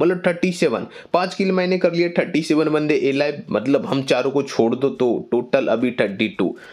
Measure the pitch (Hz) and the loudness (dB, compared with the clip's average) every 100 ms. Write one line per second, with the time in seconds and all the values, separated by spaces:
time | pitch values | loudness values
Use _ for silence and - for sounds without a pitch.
0 | 170 180 180 170 185 175 156 110 113 - | 0 2 0 0 -2 0 0 0 -6 -12
1 | - 165 185 - 196 185 180 185 180 170 | -2 -2 0 -2 0 0 0 2 2 2
2 | 175 175 165 156 160 156 156 151 151 147 | 0 0 0 -2 0 2 2 0 0 0
3 | 139 135 147 143 - 107 113 139 - 139 | 0 0 -2 -4 -4 -4 0 0 0 -2
4 | 131 127 135 143 139 - 113 123 135 - | 0 0 2 -2 -2 0 0 2 -2 0
5 | 123 104 - 117 120 135 117 113 123 123 | 0 0 -2 -4 0 0 0 0 0 0
6 | 110 98 107 - 90 - - | -2 0 -2 0 -2 -4 -14